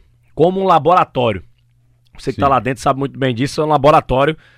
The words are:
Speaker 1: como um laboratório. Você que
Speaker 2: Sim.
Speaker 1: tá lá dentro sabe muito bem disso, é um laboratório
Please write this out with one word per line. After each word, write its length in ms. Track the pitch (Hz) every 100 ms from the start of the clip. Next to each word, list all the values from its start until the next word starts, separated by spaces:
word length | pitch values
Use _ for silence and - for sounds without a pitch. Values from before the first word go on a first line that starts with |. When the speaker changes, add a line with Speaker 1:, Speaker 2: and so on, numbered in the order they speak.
| _ _ _ -
Speaker 1:
como 260 | 165 190
um 40 | 190
laboratório. 760 | 165 143 180 156 139 120 95 - _ _ _ _ _ _ -
Você 100 | -
que 60 | 123
Speaker 2:
Sim. 60 |
Speaker 1:
tá 60 | 139
lá 120 | 131
dentro 240 | 110 135
sabe 160 | 143 135
muito 180 | 139 123
bem 160 | 131
disso, 280 | 117 135 -
é 40 | 156
um 40 |
laboratório 680 | 147 139 151 - 127 143 156 _